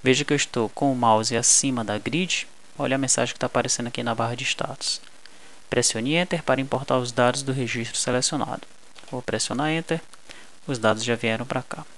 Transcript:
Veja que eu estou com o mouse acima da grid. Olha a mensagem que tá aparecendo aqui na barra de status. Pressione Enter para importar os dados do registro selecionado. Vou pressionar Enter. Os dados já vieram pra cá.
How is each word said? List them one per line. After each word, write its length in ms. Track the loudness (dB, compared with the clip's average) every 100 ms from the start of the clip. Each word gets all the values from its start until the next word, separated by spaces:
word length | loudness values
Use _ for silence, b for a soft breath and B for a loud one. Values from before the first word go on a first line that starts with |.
Veja 240 | 6 4
que 80 | 4
eu 40 | 2
estou 320 | 2 0 -2
com 240 | 2 0
o 20 |
mouse 420 | 4 6 6 4 2
acima 460 | 4 4 4 0
da 160 | 0 -2
grid. 480 | 0 0 0 -2 -4 -12 -18 -4
Olha 160 | 0
a 40 | 2
mensagem 340 | 2 2 2
que 80 | 0
tá 60 | 0
aparecendo 420 | 2 0 0 -4
aqui 160 | -4
na 100 | -2
barra 220 | 0 0 -2
de 80 |
status. 560 | -4 -2 -4 -4 -4 -6 -8 -18 B B B B -2
Pressione 460 | 2 2 0 0
Enter 300 | 2 2 0
para 160 | 2 0
importar 380 | 2 -2 2 0
os 120 | 2
dados 320 | 4 4 4
do 80 | -2
registro 480 | -2 -2 -2 -4 -2
selecionado. 640 | 0 2 2 0 -2 -4 -8 -16 -18 -16 -10
Vou 100 | -8
pressionar 520 | -4 -2 -2 0 0
Enter. 280 | 0 0 -4 -4 -16 B B B B
Os 140 | -6 2
dados 240 | 4 4
já 140 | 2 0
vieram 280 | 2 0
pra 200 | 0 -4
cá. 200 | -4 -10 -10